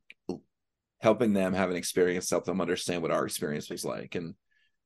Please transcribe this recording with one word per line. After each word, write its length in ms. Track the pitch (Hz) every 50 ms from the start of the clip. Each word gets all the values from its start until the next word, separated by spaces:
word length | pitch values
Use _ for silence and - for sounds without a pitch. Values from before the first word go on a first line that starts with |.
| _ _ - _ _ - 90 - - _ _ _ _ _ _ _ _ _ _ -
helping 320 | - 113 110 110 127 107
them 200 | 101 98 92 92
have 180 | 92 92 95 90
an 60 | 90
experience, 540 | 87 - - - - 90 90 90 92 90 -
help 140 | 90 85 -
them 160 | 92 87 95
understand 420 | 85 85 90 - - - 87 87
what 80 | 80 76
our 160 | 82 - 65
experience 440 | - - - 90 78 73 76 - -
was 140 | 87 - -
like. 300 | 73 60 52 - - -
And 200 | 92 85 82 95 _ _ _ _ _ _ _ _ _ _